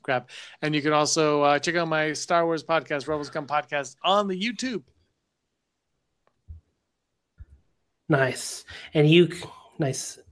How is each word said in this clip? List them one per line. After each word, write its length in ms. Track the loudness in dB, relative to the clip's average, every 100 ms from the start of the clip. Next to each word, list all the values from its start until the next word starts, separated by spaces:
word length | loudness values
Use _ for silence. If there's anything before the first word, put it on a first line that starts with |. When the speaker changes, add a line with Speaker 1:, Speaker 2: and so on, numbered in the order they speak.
Speaker 1:
crap. 260 | -4 -4 -4 -14 -20 -8
And 140 | -2 0
you 60 |
can 120 | 2
also, 480 | 2 2 2 2 4
uh, 180 | 4 2
check 160 | 0 -2
out 120 | 0
my 260 | 0 -2
Star 320 | -4 0 0 2
Wars 180 | -2
podcast, 440 | 0 -2 0 -4 -4
Rebels 220 | -6 -6
Come 180 | -8 -4
Podcast, 480 | -4 -2 -4 -6 -4
on 240 | 0 2 0
the 120 | -2
YouTube. 440 | -4 -6 -6 -6 -10 _ _ _ _ _ _ _ _ _ _ _ _ _ _ _ -20 -20 _ _ _ _ _ _ _ -20 -20 -20 _ _ _ _ 0
Speaker 2:
Nice. 560 | 2 2 -2 -10 -12 -16 -20 -4
And 160 | 2 6
you 220 | 6 6
c-, 140 | 0 -14 -18 -16 -6
nice. 400 | -6 -6 -10 -14 -10